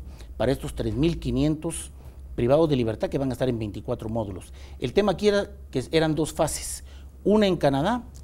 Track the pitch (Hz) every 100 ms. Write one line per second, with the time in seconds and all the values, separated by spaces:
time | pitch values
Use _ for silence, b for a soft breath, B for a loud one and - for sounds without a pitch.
0 | B B B - 113 135 - - 113 107
1 | 165 160 135 123 147 156 170 - - B
2 | B B - - 120 147 165 131 110 110
3 | 185 143 135 120 131 113 107 101 113 120
4 | 110 113 101 90 - B B B 127 196
5 | 208 160 208 202 - - - 131 120 160
6 | 156 156 147 - 156 - - - B B
7 | B - 185 214 202 170 143 135 180 247
8 | - -